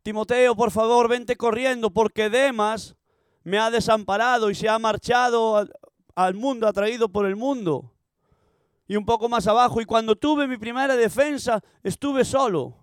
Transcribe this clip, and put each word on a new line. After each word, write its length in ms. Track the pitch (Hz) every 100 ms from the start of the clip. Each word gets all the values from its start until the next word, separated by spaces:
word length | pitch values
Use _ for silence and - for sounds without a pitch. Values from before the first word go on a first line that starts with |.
"Timoteo, 520 | - 214 214 247 254
por 160 | 214 233
favor, 380 | 196 226 240 233
vente 300 | 240 240 247
corriendo, 540 | 233 220 262 247 220
porque 380 | 185 214 - 214
Demas 680 | 240 269 233 208 220 - _ _ _ _ _ 165
me 120 | 202
ha 140 | 226
desamparado 760 | 233 - 220 190 202 240 247 214
y 60 | 202
se 120 | 214
ha 100 | 220
marchado 760 | 220 208 - 240 247 233 226 208
al, 160 | 202 - - _ _
al 200 | - 185
mundo, 340 | 196 262 247 220
atraído 400 | 196 208 240 226
por 180 | 196 202
el 120 | 196
mundo". 560 | 262 262 180 135 123 _ _ _ _ _ _ _ _ _ -
Y 120 | 208
un 80 | 202
poco 240 | 226 233
más 180 | 233 196
abajo, 320 | 220 247 233
"Y 60 | 220
cuando 320 | 226 220 214
tuve 280 | 294 294 277
mi 120 | 247
primera 400 | 220 240 277 254
defensa, 680 | 226 - 294 277 247 220 _ _
estuve 420 | - - 285 269 226
solo". 500 | 269 262 165 123 -